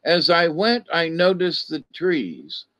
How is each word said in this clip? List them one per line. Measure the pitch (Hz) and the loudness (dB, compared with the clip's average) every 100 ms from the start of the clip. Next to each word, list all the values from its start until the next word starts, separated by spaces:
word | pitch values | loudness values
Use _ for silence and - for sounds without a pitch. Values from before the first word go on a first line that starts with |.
As | - 175 - | 2 2 4
I | 170 170 | 2 2
went, | 156 214 240 - | 0 0 0 -2
I | 165 165 | -2 -2
noticed | 165 180 190 180 156 - | 2 2 2 -2 -4 -8
the | 156 - | -10 -10
trees. | - 180 165 95 69 - - - | -6 -2 -2 -4 -10 -14 -18 -18